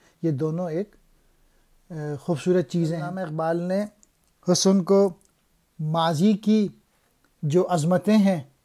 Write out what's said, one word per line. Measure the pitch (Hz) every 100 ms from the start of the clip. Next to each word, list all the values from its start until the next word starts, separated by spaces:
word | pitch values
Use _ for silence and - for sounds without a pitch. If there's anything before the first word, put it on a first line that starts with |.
| _ _
ये | 165
दोनों | 135 156 165 180
एक, | 156 208 _ _ _ _ _ _ _ _ _ _
अ, | 160 151 147
ख़ूबसूरत | - 151 180 180
चीज़ें | - 170 160 165
हैं। |
अल्लामा | 175 185
इकबाल | 175 156 160 170
ने | 175 190 208 - _ _ _ _ -
हुस्न | 175 190 196
को | 170 196 202 170 _ _ _ _ _ -
माजी | 156 165 165 151 202
की | 208 208 214 196 - _ _ _ _ _ _
जो | 151 170
अज़मतें | 180 175 151 180 - 214
हैं | 196 175 131 _